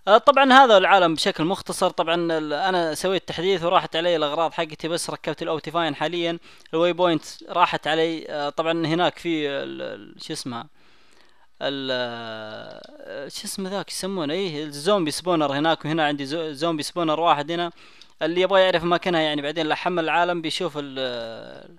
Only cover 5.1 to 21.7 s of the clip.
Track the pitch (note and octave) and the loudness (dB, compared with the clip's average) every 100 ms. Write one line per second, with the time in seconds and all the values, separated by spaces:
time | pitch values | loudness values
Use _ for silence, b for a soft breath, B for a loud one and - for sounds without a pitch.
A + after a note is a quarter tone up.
5.1 | D3+ E3+ D3 E3 D#3 D#3+ E3+ D#3+ C#3 D#3 | -8 -8 -6 -4 -6 -4 -2 -2 -2 -4
6.1 | F3 E3+ E3+ B B - D#3+ F3 E3+ F3+ | -2 -4 -4 B B -6 0 0 2 2
7.1 | D#3 - - - F3 F3 D#3+ D3 D#3+ E3 | 0 -4 -16 -6 -2 0 -2 -4 -2 -2
8.1 | D#3+ - D3 C#3+ D#3 D#3+ E3 D3+ E3 E3 | -4 -8 -8 -6 -4 -4 -2 -2 0 -2
9.1 | - E3+ D#3 C#3+ C#3 C3+ C3+ B2 G#2 G#2 | -2 -4 -4 -4 -6 -8 -10 -10 -12 -16
10.1 | - - D#3 C3 A#2+ D3+ b b b b | -16 -12 -10 -10 -12 -14 b b b b
11.1 | b b b b - C#3 C#3 C3 B2 A#2+ | b b b b -10 -8 -6 -4 -4 -4
12.1 | A#2 A2+ A2 A2 A2 A2+ - - - - | -8 -10 -12 -12 -14 -16 -18 -20 -20 -14
13.1 | A2 C#3+ - G3+ - F#3 G3 - - F#3+ | -12 -12 -12 -10 -8 -8 -8 -8 -8 -6
14.1 | F#3+ C#3+ F3 F#3+ D3 D#3 C#3+ E3 G#3 D3+ | -4 -4 -4 -4 -6 -8 -4 2 2 2
15.1 | - F3 E3+ C#3+ C#3 D#3+ D#3 D3 D#3+ D3 | -2 0 2 2 2 2 0 0 0 0
16.1 | C#3+ C3+ E3 D#3 C#3 E3+ D#3 - F3+ D#3+ | -2 -4 -6 -6 -4 -2 -2 -4 -2 0
17.1 | D3+ E3+ D3 D3 E3+ E3+ B B B B | 2 4 2 0 -4 -6 B B B B
18.1 | - D#3 F3 F#3 F#3+ F#3 F3 E3+ F3 F#3+ | -6 -2 2 4 6 6 4 2 0 2
19.1 | E3 D#3 D3 C#3+ D#3+ D#3 D3 F3+ F3+ D#3 | 0 0 -2 -4 -4 -2 -2 -2 -2 0
20.1 | E3 F3 F3 D#3 - F3 D3 C#3+ C3 B2+ | 0 0 -2 -4 -4 -4 -6 -8 -6 -6
21.1 | A#2+ A2+ A2+ A#2+ C3+ - | -6 -10 -12 -16 -18 -20